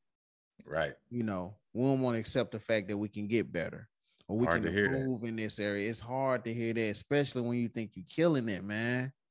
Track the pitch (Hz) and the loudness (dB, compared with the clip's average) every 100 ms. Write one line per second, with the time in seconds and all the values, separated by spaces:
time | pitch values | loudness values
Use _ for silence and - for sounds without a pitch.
0 | _ _ _ _ _ _ - 78 73 - | _ _ _ _ _ _ -6 -2 -2 -4
1 | - 120 110 95 90 104 _ 110 135 135 | -8 -4 -2 -2 -6 -10 _ 0 2 4
2 | 127 117 110 135 110 110 - 110 95 101 | 2 0 0 0 -2 -4 0 0 2 -2
3 | 107 104 101 113 - 87 80 - - _ | -4 -4 0 2 2 -2 -4 -6 -16 _
4 | _ _ - 107 120 85 85 98 101 135 | _ _ -4 0 4 4 2 2 2 2
5 | 135 120 117 113 107 - 104 101 104 113 | 0 -2 -2 -4 -4 -2 -2 0 -2 -4
6 | 113 131 135 123 113 117 113 113 110 104 | -4 -2 0 0 -2 -2 0 0 0 -2
7 | - 143 135 127 120 120 117 117 107 - | 0 2 2 0 0 0 -2 -2 -8 -10
8 | - - 170 143 113 92 98 107 117 123 | -8 2 4 4 0 -4 -4 -2 0 0
9 | 131 - _ | -2 -8 _